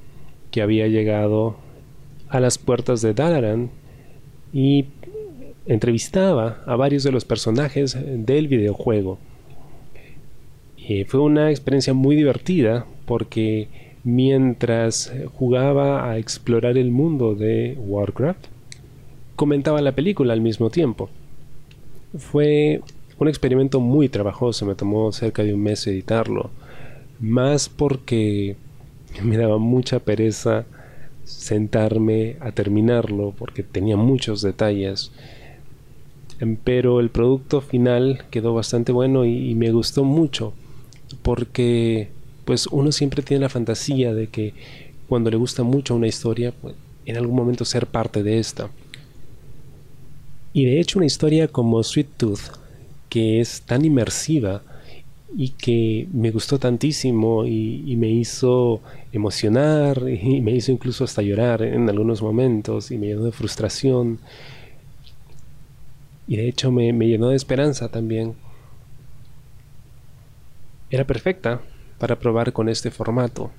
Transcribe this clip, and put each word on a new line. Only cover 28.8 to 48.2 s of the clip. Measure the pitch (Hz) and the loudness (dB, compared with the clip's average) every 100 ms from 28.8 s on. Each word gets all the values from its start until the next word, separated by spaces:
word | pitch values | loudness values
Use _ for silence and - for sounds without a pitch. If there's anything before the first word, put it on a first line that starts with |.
| - - - - | -20 -20 -14 -4
me | 110 110 | 0 2
daba | 113 107 | 4 4
mucha | 117 127 123 123 | 4 2 2 -2
pereza | - 104 110 104 117 110 - - - - - - | 0 2 2 0 0 0 -2 -14 -18 -12 -12 -10
sentarme | - - - 107 107 110 107 110 110 110 113 143 | -12 -10 -2 0 0 0 2 2 2 2 0 -6
a | 131 | -6
terminarlo | - 101 104 113 120 110 101 101 98 | -4 0 4 4 4 0 -2 -4 -6
porque | - - | -10 -10
tenía | - 95 104 101 | -6 -2 0 4
muchos | 120 131 - 101 | 4 2 0 -2
detalles. | 98 - 107 101 95 101 - - - - - - - - - - - - - - | -2 0 0 0 -2 -6 -10 -14 -20 -20 -20 -20 -20 -20 -20 -20 -20 -20 -14 -6
Em, | 113 110 | -4 -2
pero | - 123 123 123 | 0 4 4 4
el | 117 | 4
producto | 117 120 135 - 147 | 4 4 4 2 -2
final | 131 123 123 123 131 135 - | 2 2 4 4 2 0 -4
quedó | 117 117 | -2 0
bastante | 113 107 120 120 | 0 0 0 2
bueno | 123 131 131 | 2 4 4
y, | 120 123 131 | 2 2 0
y | |
me | 117 117 | 2 4
gustó | 117 110 139 | 2 2 2
mucho | 135 156 151 - 110 - - - - - - 135 | 4 4 2 0 -6 -8 -14 -16 -16 -18 -18 -4
porque, | 123 120 117 - 120 117 117 113 104 - - - | 0 0 0 0 2 4 2 0 -2 -10 -16 -8
pues, | - 123 - | -2 0 0
uno | 147 147 | 2 2
siempre | - 139 135 | 2 0 -2
tiene | 127 139 | 0 0
la | 135 | 2
fantasía | 123 113 110 - 135 120 | 0 -2 -2 0 2 2
de | 110 110 | 0 -2
que | - 107 - - - - - - | -4 -6 -6 -16 -18 -16 -14 -2
cuando | 123 113 | 2 2
le | 113 | 2
gusta | 123 - | 0 0
mucho | 120 139 135 | 2 2 2
una | 117 113 | 2 0
historia, | - 117 110 120 | 0 -2 -2 -4
pues, | - - - - - - | -6 -12 -14 -18 -14 -8
en | 117 | -4
algún | 120 127 | 0 2
momento | 120 123 | 2 0
ser | 120 120 113 | -2 -2 0
parte | 117 110 107 | -2 0 0